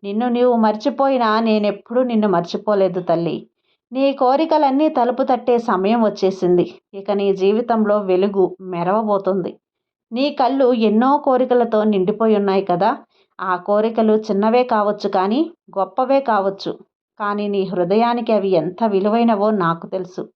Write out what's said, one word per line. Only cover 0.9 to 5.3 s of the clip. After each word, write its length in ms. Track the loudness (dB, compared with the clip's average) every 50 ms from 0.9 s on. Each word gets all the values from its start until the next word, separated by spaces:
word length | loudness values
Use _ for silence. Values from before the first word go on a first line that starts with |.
| -2 0 0 0 2 2 0 0 0 0
నేనెప్పుడూ 600 | 2 2 0 2 0 -2 -4 -4 -10 _ -2 -2 -2
నిన్ను 260 | 0 0 0 2 2
మర్చిపోలేదు 720 | 2 0 -2 -2 -8 -8 -2 0 0 2 2 0 0 -4
తల్లి. 460 | -2 -2 -2 -2 0 -4 -4 -6 -10 _ _ _ _ _ _ _ _ _ -4
నీ 200 | -2 0 0 0
కోరికలన్నీ 760 | 2 2 2 2 2 0 2 2 2 2 2 2 2 0 0
తలుపు 340 | 2 0 0 0 0 -2 0
తట్టే 360 | 0